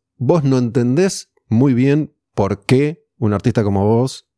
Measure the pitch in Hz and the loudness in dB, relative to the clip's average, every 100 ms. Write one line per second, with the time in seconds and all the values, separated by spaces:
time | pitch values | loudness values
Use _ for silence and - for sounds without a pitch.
0 | _ - 123 170 135 127 120 120 123 139 | _ -6 -2 0 0 0 0 -2 0 0
1 | 190 - - _ - 110 143 120 135 151 | -2 -4 -14 _ -4 0 2 2 2 0
2 | 143 _ _ - 98 104 - 127 147 165 | -2 _ _ -4 -2 -2 0 2 0 -4
3 | _ - 107 101 120 110 101 98 104 117 | _ -6 -2 0 0 0 0 0 2 0
4 | 131 - _ | -2 -6 _